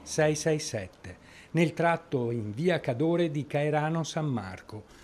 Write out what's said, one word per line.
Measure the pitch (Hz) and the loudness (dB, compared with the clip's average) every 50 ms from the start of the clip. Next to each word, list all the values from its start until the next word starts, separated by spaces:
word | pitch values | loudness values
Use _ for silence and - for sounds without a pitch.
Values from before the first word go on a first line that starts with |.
sei | - - - 160 151 151 156 | -14 -6 0 2 4 4 4
sei | 151 - 160 156 151 | 2 2 0 0 0
sette, | 151 - - 107 92 - - - - 90 90 - - - - - - - | -2 -4 -6 -6 -6 -8 -12 -16 -16 -16 -16 -18 -20 -20 -20 -20 -12 -2
nel | - 160 170 151 165 | 2 2 2 2 2
tratto | - 165 170 170 165 - - 147 123 120 117 | 2 2 2 2 2 -2 -2 -2 -2 0 0
in | 120 120 107 104 | -2 -2 -4 -4
via | 101 120 170 180 170 151 | -4 -2 0 2 2 2
Cadore | - 143 123 117 156 165 170 175 175 160 | 0 -2 0 2 2 2 2 2 2 0
di | 143 151 131 | 0 -2 -4
Caerano | - - 143 147 151 151 151 151 156 165 165 151 | -2 -2 0 0 2 2 2 2 0 0 0 -2
San | - - 165 156 | -2 -4 -2 -2
Marco, | 147 127 110 98 95 92 - - - - 104 - - - - | 0 -2 -2 -4 -6 -10 -14 -14 -14 -14 -14 -14 -16 -20 -20